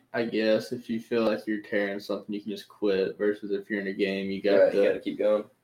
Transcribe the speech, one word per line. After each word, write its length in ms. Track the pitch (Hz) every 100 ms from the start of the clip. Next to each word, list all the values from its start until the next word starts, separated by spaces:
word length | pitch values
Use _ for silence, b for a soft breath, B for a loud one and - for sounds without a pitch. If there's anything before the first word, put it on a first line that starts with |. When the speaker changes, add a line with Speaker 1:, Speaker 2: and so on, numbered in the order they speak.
| _
Speaker 1:
I 120 | 117 113
guess 460 | 110 110 110 -
if 180 | 123 -
you 100 | 113
feel 220 | - 117
like 220 | 110 110 -
you're 160 | 107
tearing 380 | - 104 101 101
something, 340 | - 101 101
you 80 | 104
can 80 | 107
just 160 | 101 -
quit, 500 | - 104 95 92 -
versus 340 | 104 104 101
if 180 | 98 -
you're 100 | 104
in 60 | 98
a 60 |
game, 380 | 98 98 98 98
you 100 | 98
got 140 | 98 98
Speaker 2:
Right, 180 | 95
you 80 | 98
Speaker 1:
the 60 | 101
Speaker 2:
gotta 120 | 92
keep 200 | - -
going. 240 | 104 107 104 _